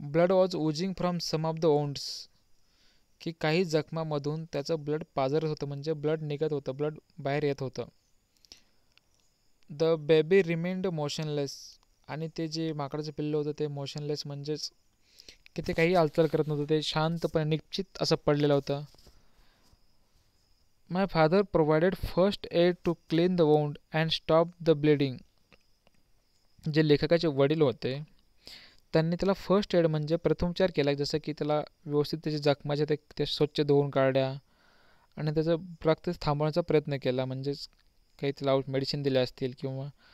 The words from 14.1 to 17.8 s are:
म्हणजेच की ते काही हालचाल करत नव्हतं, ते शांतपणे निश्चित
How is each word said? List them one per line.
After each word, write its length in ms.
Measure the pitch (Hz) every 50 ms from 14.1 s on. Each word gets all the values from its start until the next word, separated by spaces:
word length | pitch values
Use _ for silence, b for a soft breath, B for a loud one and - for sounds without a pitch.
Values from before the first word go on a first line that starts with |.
| 151 143 -
म्हणजेच 440 | 147 143 143 143 147 151 147 - - - _ _ _ _ B B B B B B B B B B - -
की 60 | - 156 -
ते 40 | 143
काही 220 | - 165 170 185
हालचाल 320 | 180 165 151 - - 165
करत 180 | 151 - 156 151
नव्हतं, 240 | 147 151 143 147 143
ते 120 | 156 156 147
शांतपणे 640 | - - 156 156 160 170 165 - 160 - 160 156
निश्चित 400 | 151 160 151 - _ - -